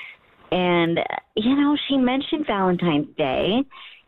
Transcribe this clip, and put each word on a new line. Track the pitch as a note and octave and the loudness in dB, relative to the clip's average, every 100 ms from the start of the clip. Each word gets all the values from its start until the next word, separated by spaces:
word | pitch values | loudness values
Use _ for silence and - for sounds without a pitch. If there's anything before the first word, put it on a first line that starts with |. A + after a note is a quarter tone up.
| - - _ _ - | -14 -20 _ _ -6
And, | F3+ F3+ F3 E3 E3 - - - - | 0 2 2 2 0 -2 -6 -8 -2
you | A3 | 0
know, | C#4 C#4+ D4 - | 2 2 0 0
she | C4+ | 0
mentioned | B3 C4 C#4 D#4+ D4+ | 2 0 -2 -4 -2
Valentine's | G#3 F#3 F3 F3 D3 D3+ - | 0 2 2 2 0 -2 -2
Day, | C#3+ C3 D3+ A3 C#4 - - - | -2 0 0 0 -2 -8 -20 -20